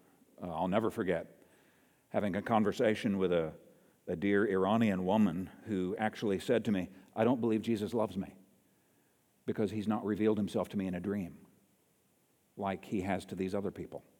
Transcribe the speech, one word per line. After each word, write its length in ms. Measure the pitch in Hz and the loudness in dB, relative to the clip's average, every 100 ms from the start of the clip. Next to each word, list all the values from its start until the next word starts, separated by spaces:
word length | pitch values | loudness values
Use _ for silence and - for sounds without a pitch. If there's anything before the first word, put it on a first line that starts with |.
| _ _ _ - | _ _ _ -12
Uh, 120 | 90 | -8
I'll 160 | 80 90 | -2 0
never 240 | 101 110 | 2 0
forget 340 | 120 92 82 - - _ _ _ _ _ _ _ | 0 -2 -2 -4 -16 _ _ _ _ _ _ _
having 260 | 107 101 92 | -2 -2 -2
a 60 | |
conversation 760 | 101 110 104 92 113 107 113 98 | 0 2 2 2 2 2 0 0
with 160 | 92 | 2
a, 180 | 87 80 - - - _ _ - | 2 0 -6 -20 -20 _ _ -8
a 80 | 90 | -2
dear 320 | 101 101 107 | 2 4 4
Iranian 580 | 95 95 113 113 92 92 | 2 4 4 4 2 2
woman 440 | 107 101 82 90 - - | 4 4 2 -6 -10 -6
who 300 | 98 90 98 | -2 -2 -2
actually 420 | 107 - 107 95 | -2 -2 -2 0
said 260 | - 117 113 | 2 0 2
to 60 | |
me, 180 | 98 87 - - - | -2 -2 -10 -8 2
"I 80 | |
don't 160 | 110 123 | 2 2
believe 220 | 113 110 | 2 0
Jesus 320 | 113 110 101 | 0 -2 -2
loves 240 | 117 110 92 | -2 -2 -4
me 180 | 95 - _ _ _ _ _ _ _ _ _ _ - | -8 -12 _ _ _ _ _ _ _ _ _ _ -6
because 260 | 113 104 | -2 -2
he's 160 | 107 101 | -2 -2
not 160 | 107 | 0
revealed 340 | 98 101 107 107 | 0 2 2 2
himself 300 | 101 107 90 | 0 0 -2
to 80 | 104 | -2
me 100 | 95 | -2
in 80 | 90 | -2
a 40 | |
dream 380 | 95 104 85 - - _ _ _ _ _ _ _ _ _ _ - | -4 -4 -6 -10 -20 _ _ _ _ _ _ _ _ _ _ -8
like 280 | 98 92 - | -6 -6 -4
he 160 | 107 | -4
has 240 | 95 92 - | -2 -4 -4
to 80 | 90 | -4
these 180 | 95 | -2
other 180 | 101 98 | -2 -4
people." 320 | - 85 - - | -6 -12 -14 -18